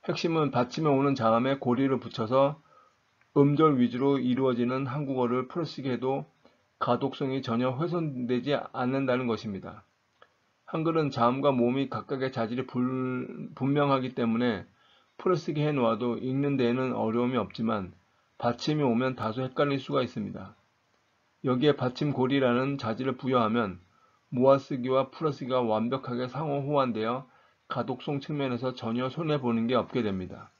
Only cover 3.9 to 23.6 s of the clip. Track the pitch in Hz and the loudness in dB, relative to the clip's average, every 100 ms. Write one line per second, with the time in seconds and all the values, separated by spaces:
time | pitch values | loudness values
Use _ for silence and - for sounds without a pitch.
3.9 | 120 139 139 123 123 135 120 120 131 135 | 2 2 2 2 2 2 2 0 0 -4
4.9 | 135 143 131 123 165 127 - 156 - 135 | -4 -4 0 0 0 -2 -4 -6 -6 -4
5.9 | 123 131 135 151 _ _ _ _ _ - | -2 -2 -2 -6 _ _ _ _ _ 0
6.9 | 120 135 - 139 131 127 117 127 131 170 | 2 0 -2 -4 -4 -2 0 0 0 -2
7.9 | 175 160 127 120 123 127 139 - - 127 | -2 -4 -4 -2 -2 0 -2 -4 -4 -2
8.9 | 135 135 123 127 107 113 95 92 87 - | 0 0 0 0 -2 -4 -8 -10 -16 -20
9.9 | _ _ _ _ _ _ _ - 165 160 | _ _ _ _ _ _ _ -8 -4 0
10.9 | 165 147 135 117 131 143 131 120 131 135 | 2 0 2 2 4 2 4 2 2 -2
11.9 | 113 - 139 131 127 113 123 127 123 123 | -6 -6 -4 -4 -2 -2 -2 -4 -2 -2
12.9 | 131 127 127 127 - - - 135 143 143 | -2 -4 -4 -6 -10 -12 -4 0 2 2
13.9 | 135 127 127 117 113 123 101 101 _ _ | 2 0 -2 0 2 0 -2 -6 _ _
14.9 | _ _ _ - 175 - 147 151 143 117 | _ _ _ -2 -2 -2 -2 0 2 2
15.9 | 110 120 113 127 131 143 139 120 123 131 | 2 -2 -2 -2 -2 0 2 2 2 0
16.9 | 113 110 113 123 127 104 - 113 110 92 | 0 0 0 2 0 -2 -4 -2 -2 -4
17.9 | - _ _ _ _ 120 120 - 151 139 | -12 _ _ _ _ -4 -2 -2 2 2
18.9 | 117 131 131 110 113 127 - 143 139 135 | 2 0 -2 -4 -4 -6 0 0 0 -2
19.9 | 143 123 - 101 101 101 - _ _ _ | -2 -2 -4 -8 -8 -14 -18 _ _ _
20.9 | _ _ _ _ _ - 127 143 143 127 | _ _ _ _ _ -2 2 2 2 0
21.9 | 123 151 139 127 139 131 120 135 139 113 | -2 -2 0 2 4 4 2 0 -4 -4
22.9 | 113 131 127 127 127 110 113 | -4 -4 -4 0 2 2 2